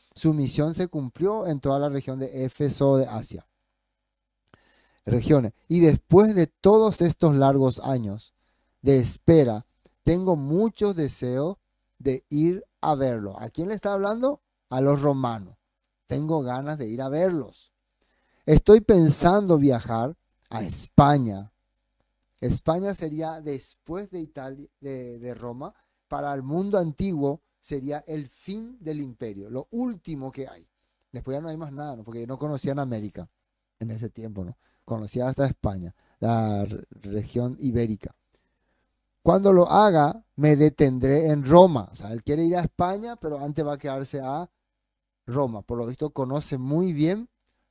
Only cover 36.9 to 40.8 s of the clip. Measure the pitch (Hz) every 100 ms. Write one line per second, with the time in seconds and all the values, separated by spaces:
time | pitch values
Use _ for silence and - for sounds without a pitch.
36.9 | - 98 104 - 120 123 - 135 117 113
37.9 | 104 - - _ _ _ _ _ _ _
38.9 | _ _ _ 160 190 196 185 175 202 214
39.9 | 160 147 220 _ - 151 143 151 -